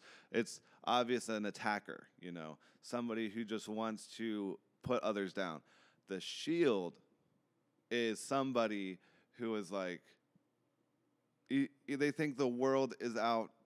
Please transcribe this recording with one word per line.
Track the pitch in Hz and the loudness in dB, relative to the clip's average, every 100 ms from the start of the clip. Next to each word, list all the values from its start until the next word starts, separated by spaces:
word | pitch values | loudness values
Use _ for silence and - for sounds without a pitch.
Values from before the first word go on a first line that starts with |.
| - - - | -18 -20 -4
It's | - 110 - _ - | -2 0 -4 _ -8
obvious | - 123 120 123 - | 2 4 4 0 0
an | 110 104 | -2 -2
attacker, | - 110 104 - - - _ | -2 0 -2 -2 -14 -14 _
you | 87 | -10
know, | 87 78 76 - _ | -8 -10 -12 -18 _
somebody | - 120 120 113 110 | -6 -4 -2 -2 -2
who | 107 | -4
just | 110 107 - | -4 -4 -4
wants | 107 113 107 - - | -4 -2 -4 -10 -8
to | 113 104 98 85 _ _ | -4 -2 -4 -6 _ _
put | - 123 | -2 0
others | 107 104 95 | 2 0 -2
down. | 98 92 78 - - - _ - | -2 -4 -4 -12 -20 -20 _ -8
The | 95 | -6
shield | - - - 170 156 101 87 - _ _ _ _ _ _ _ _ - | -6 -8 -2 4 4 4 0 -8 _ _ _ _ _ _ _ _ -4
is | 120 117 104 | 0 0 0
somebody | - 139 135 120 110 104 95 92 _ _ _ - | 0 0 2 4 2 2 -4 -6 _ _ _ -6
who | 117 | -2
is | 107 87 | 0 -2
like, | 98 92 87 _ - _ _ _ _ _ _ _ _ _ _ _ _ - | -2 -2 -4 _ -20 _ _ _ _ _ _ _ _ _ _ _ _ 0
y-, | 135 139 _ - | 0 0 _ -6
y-, | 135 | 0
they | 147 | 2
think | 139 151 127 | 2 -2 2
the | 135 | 2
world | 120 135 135 131 - | 4 4 4 2 0
is | 120 113 | -4 0
out | 113 113 107 _ | 2 2 0 _